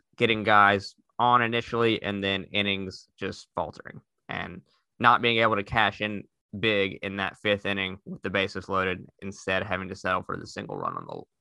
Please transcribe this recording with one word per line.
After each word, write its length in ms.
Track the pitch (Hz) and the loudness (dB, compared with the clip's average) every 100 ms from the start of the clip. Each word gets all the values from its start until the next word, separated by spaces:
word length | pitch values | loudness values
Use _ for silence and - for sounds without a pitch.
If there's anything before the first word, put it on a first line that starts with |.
| _ - | _ 0
getting 260 | 120 107 | 2 2
guys 500 | 107 104 101 101 - - _ - | 6 8 8 4 -2 -16 _ 0
on 240 | 123 123 | 4 4
initially 580 | 113 117 - 117 117 107 | 2 -2 -2 0 2 2
and 200 | 98 101 | -2 -2
then 200 | 98 95 - | -2 -2 -2
innings 540 | 101 101 95 95 - - _ | -2 0 -2 -6 -12 -20 _
just 300 | 95 92 - - | -8 -8 -8 -6
faltering 460 | 78 - - - - _ - | -6 -10 -18 -20 -20 _ -10
and 320 | - 90 87 - _ _ - | -8 -8 -12 -20 _ _ 2
not 240 | 120 113 | 4 6
being 160 | 117 113 | 4 4
able 160 | 113 104 | 4 2
to 80 | |
cash 360 | 101 120 107 - | 0 2 2 0
in 260 | 107 101 - _ _ 104 | -6 -6 -12 _ _ -2
big 420 | 110 101 98 - | 2 2 0 -4
in 160 | 98 98 | -6 -4
that 200 | 95 - | -6 -2
fifth 280 | 107 101 101 | 0 0 0
inning 320 | 98 95 92 - | -2 -4 -8 -14
with 160 | 92 | -10
the 80 | 98 | -2
bases 400 | 98 95 95 92 | 0 -2 -4 -4
loaded, 360 | 95 92 92 - _ | -2 0 -4 -10 _
instead 400 | 98 95 - 95 | -14 -8 -2 -2
having 260 | 95 92 92 | -2 -4 -6
to 60 | 95 | -6
settle 280 | 95 92 | -2 -2
for 140 | 90 92 | -4 -10
the 100 | 82 | -10
single 300 | - 104 50 | -12 -10 -6
run 180 | 50 50 | -6 -8
on 100 | 50 | -10
the, 160 | 50 50 _ | -12 -14 _